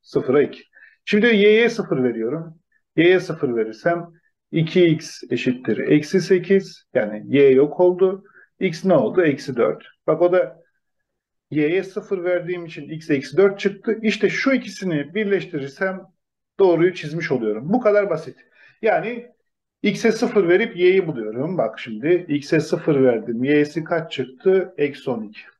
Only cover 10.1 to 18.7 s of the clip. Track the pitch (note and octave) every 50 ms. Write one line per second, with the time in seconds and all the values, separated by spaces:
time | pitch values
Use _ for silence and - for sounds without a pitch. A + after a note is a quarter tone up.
10.1 | D#3 D#3 F3 F3 F3+ F#3 F3 F3+ - _ _ _ _ _ _ _ _ _ _ _
11.1 | _ _ _ _ _ _ _ _ C#3 D3+ D3+ D3+ E3+ F#3+ F#3 F#3+ - G#3 G3 -
12.1 | G3+ F3+ E3+ F3+ F3+ F3 E3+ E3+ F3+ F3 E3+ D#3+ - D#3+ C#3+ C#3 D#3+ D#3+ - -
13.1 | D3 C3+ - - C#3+ D3+ G3 G3+ G3 - - G3+ G3 - _ A#3 G#3 A3 A3+ G#3+
14.1 | G3 - G#3+ F3+ D#3+ - - C4+ C4+ B3+ - - - - G3 F#3 D#3+ C#3+ C#3+ C#3
15.1 | - G#3+ G#3+ G3+ G3 F#3 E3 - - D3 C3+ C#3 - - F#3+ F#3+ F#3+ F#3+ - _
16.1 | _ _ _ _ _ _ _ _ _ - G3 F#3 E3+ D#3 E3+ F#3 F3+ - D#3+ D3
17.1 | D3+ E3 D#3 - C#3+ A#2+ A2 G#2+ G#2 A2 C3 D#3+ G#3+ B3+ - G#3+ G3+ G#3 G3+ F3
18.1 | E3 D#3+ - C3 - _ _ _ _ _ _ _